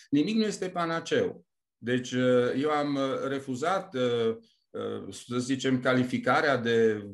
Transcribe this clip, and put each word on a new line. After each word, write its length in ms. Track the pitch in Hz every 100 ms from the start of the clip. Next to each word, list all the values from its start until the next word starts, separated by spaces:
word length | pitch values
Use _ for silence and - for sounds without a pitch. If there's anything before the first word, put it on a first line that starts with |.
| -
nimic 260 | 143 170 220
nu 80 |
este 240 | 214 - 185
panaceu. 760 | 175 170 165 165 135 90 - _ _ _ _
Deci, 300 | 110 127 127
eh, 400 | 127 127 123 123 131
eu 140 | 151
am, 260 | 147 143 139
eh, 320 | 135 127 135
refuzat, 680 | 139 135 123 160 190 185
eh, 420 | 127 123 120 113 113 - _ _
uh, 420 | - 104 104 95
să 260 | - - 123
zicem, 420 | 123 135 135 127
calificarea 760 | 131 127 127 123 127 143 156 127
de 500 | 117 113 113 104 101